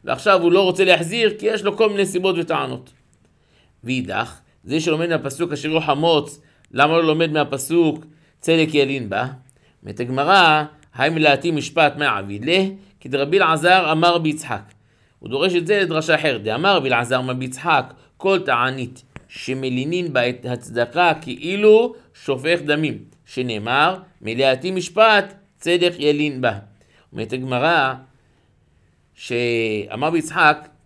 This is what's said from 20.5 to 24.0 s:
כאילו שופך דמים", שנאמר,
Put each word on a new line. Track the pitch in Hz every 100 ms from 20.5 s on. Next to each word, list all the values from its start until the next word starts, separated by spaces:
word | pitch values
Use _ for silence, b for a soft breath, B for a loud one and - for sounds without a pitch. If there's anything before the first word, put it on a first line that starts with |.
| 123 - 117 117 165 175 156
כאילו | - 120 151 202 214 214 240 240 B
שופך | - - 131 160 170 147
דמים", | 147 156 107 - _ _
שנאמר, | - 123 110 110 135 160 185